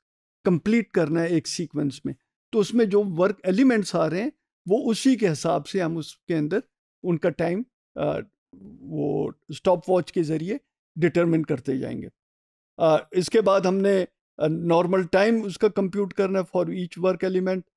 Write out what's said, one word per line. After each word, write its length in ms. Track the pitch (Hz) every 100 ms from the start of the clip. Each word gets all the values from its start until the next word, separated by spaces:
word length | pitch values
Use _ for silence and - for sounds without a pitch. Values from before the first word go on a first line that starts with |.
| _ _ _ _ 196
कंप्लीट 460 | 165 202 233 208
करना 300 | 190 151 165
है 80 | 165
एक 180 | 165 -
सीक्वेंस 540 | - 160 147 147 - 139
में, 100 | 131 _ _ _
तो 80 | 226
उसमें 300 | 202 226 214
जो 140 | 202
वर्क 380 | 202 165 190 208 190
एलिमेंट्स 500 | 190 269 226 175 170
आ 120 | 160
रहे 140 | 175
हैं 100 | 262 - _ _ 175
वो 100 | 226
उसी 380 | 240 220 262 226
के 140 | 196
हिसाब 340 | 147 165 160
से 160 | - 190
हम 180 | 165 165
उसके 360 | 151 - -
अंदर 300 | 165 147 202 - _ _ _
उनका 260 | 180 165 175
टाइम, 360 | - 170 185 254 _ _ -
अ, 220 | 147 151 - _ _ 185 202 277
वो 520 | 262 156 147 156 151 - -
स्टॉपवॉच 600 | 147 190 180 185 185 -
के 120 | 185
ज़रिए 360 | 156 156 170 277 - _ _ 160
डिटरमाइन 460 | 170 170 170 165
करते 340 | 151 135 - 135
जाएंगे। 320 | 120 120 139 - _ _ _ _ _ -
अ, 300 | 165 151 -
इसके 280 | 185 170 220
बाद 260 | 196 190 180
हमने, 400 | 196 196 190 180 _ _ -
अ, 80 | 156
नॉर्मल 560 | 165 170 165 175 190
टाइम 400 | 175 190 214 226
उसका 240 | 202 165 214
कंप्यूट 460 | 196 190 202 190
करना 260 | 185 190 190
है 60 | 180
for 200 | 180 165
each 400 | 185 175 170 185
work 180 | 180
element। 380 | 185 185 185 185 -